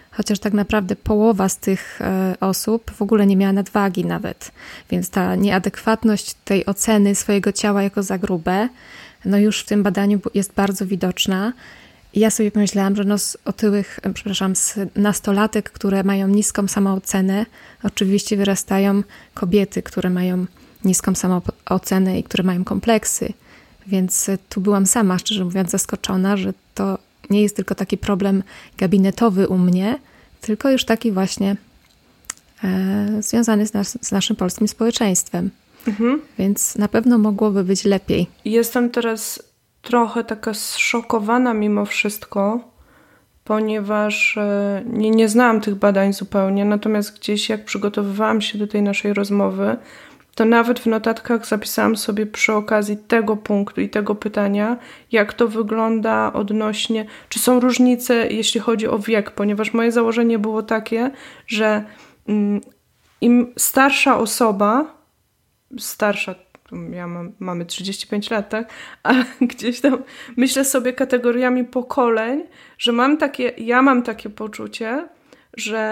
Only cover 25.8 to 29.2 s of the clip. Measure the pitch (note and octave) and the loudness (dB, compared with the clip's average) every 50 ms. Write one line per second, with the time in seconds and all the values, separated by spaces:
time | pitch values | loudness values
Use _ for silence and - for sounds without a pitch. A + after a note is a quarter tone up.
25.8 | - - - - - - G3 F#3 F#3 G3 G#3 G3 F#3 G3 F#3+ _ _ _ - - | -4 -4 -6 -8 -6 -2 -2 0 2 2 0 0 -2 -4 -6 _ _ _ -6 -4
26.8 | G3 G3 F#3+ F#3+ _ _ _ _ - - G3 G#3 G#3 G#3 G3+ - F#3+ - G3 - | -4 -4 -4 -6 _ _ _ _ -4 0 2 4 4 2 2 -2 -4 -4 -4 -4
27.8 | G3 - - F#3 - - G3+ F3+ G3 G3 G3 F#3+ F#3+ - - - - - - - | -4 -4 -4 -4 -2 -2 0 0 2 2 2 0 0 -4 -12 -20 -20 -14 -6 -2
28.8 | F#3 F#3 F#3 G3 F#3+ G3 F#3+ - | 2 4 4 6 4 4 4 4